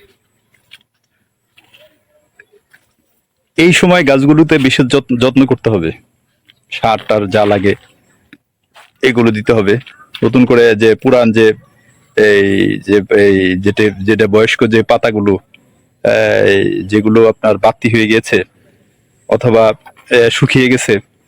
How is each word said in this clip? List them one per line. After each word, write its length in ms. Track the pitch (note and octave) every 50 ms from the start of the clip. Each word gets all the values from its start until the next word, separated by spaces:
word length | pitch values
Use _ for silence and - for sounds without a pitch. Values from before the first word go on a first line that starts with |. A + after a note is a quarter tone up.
| _ _ _ _ _ _ _ _ _ _ _ _ _ _ _ - _ _ _ _ _ _ _ _ _ _ _ _ _ _ _ _ _ _ _ _ _ _ _ _ _ _ _ _ _ _ _ _ - _ _ G#4 _ _ _ _ _ _ _ _ _ _ _ _ _ _ _ _ _ _ -
এই 160 | - D#3+ F3+ F3
সময় 300 | - - F#3 F3+ F3+ E3+ C3+
গাছগুলোতে 500 | C#3 C3+ C3+ C#3+ D#3 D#3 E3 D#3 D#3+ D#3
বিশেষ 280 | C3 C3 - - C#3+
যত্ন, 300 | B2 C#3+ C#3 C3 - B2+ A#2+
যত্ন 280 | A#2+ C3 B2+ C3+ C3+
করতে 240 | C3 C3 - - A2+
হবে, 200 | A2+ G2 E2 D#2 - - _ _ _ _ _ _ _ _ _ _ _ _ _ -
সার 280 | - - - A2+ A2 G#2 - -
টার 220 | G#2+ G#2+ G#2 F#2+
যা 160 | F#2 G#2+ G#2
লাগে 280 | G#2 G#2 G2+ F#2+ G2+ F#2+ - _ _ _ _ _ _ _ _ _ _ _ _ _ _ _ _ _ _ _ _ _ _ _ - -
এগুলো 280 | C3 A#2+ A#2+ A#2+ A#2
দিতে 220 | A2 G#2+ G#2+ - A#2+
হবে। 260 | A2+ G2+ F#2+ G#2 A#2+ - - - _ - _ - - -
নতুন 220 | A2+ A#2 C3+ B2+
করে 300 | A2+ B2+ A#2+ A#2 A#2 A2+
যে 180 | G#2 A2+ A2 G#2+
পুরান 380 | - - C3 B2+ B2 A#2+ A2+ G#2+
যে 200 | A2+ A2+ G#2+ G#2+ - _ _ _ _ _ _ _ _ _ _ -
এই 600 | - G#2+ G#2+ G#2 G2+ G2 G2 G2 G2 G2 G2 G2 -
যে, 180 | - G2+ G2 G#2 F#2+ - - G#2 G2+
এই 380 | G2+ G2 F#2+ F#2+ F#2 F#2 F#2
যেটা, 240 | G2 G#2 G2+ - G#2+ G#2+ G2 G2 F#2+
যেটা 220 | G2+ A2 G2+ A2
বয়স্ক 400 | G#2 G2 G#2+ A2 A2 - - B2+
যে 160 | A2+ G#2+ A2 A2
পাতাগুলো, 560 | - A#2+ A#2 - A#2+ A2 G#2+ G2+ G2+ G2 F#2 _ _ _ _ _ _ _ _ _ _ _ _ - A2+ A2 A2 A2 G#2+ G#2+ G#2 G#2
এই 380 | G2+ G2+ G2 G2+ G2+ G2 G2 -
যেগুলো 460 | F#2+ G2+ G#2+ G#2 A2 A2 A2+ A2+ A2
আপনার 300 | A2 _ - A2 G#2 G2
বাতি 300 | G2 G#2+ A#2 - - A#2+
হয়ে 200 | A2 A#2 A2 G#2+
গেছে 360 | A2 A2+ A2 - - G2 F2+ _ _ _ _ _ _ _ _ _ _ _ _ _ _ _ _ -
অথবা, 440 | - A2+ - B2+ A2 A2+ A2+ A2 G#2+ - _ - - _ _ -
এ, 200 | B2+ B2 A#2 A#2
শুকিয়ে 380 | - - - C3 - C3+ B2+ B2+
গেছে, 300 | B2 B2 - - A2 G2+ - _ _ _ _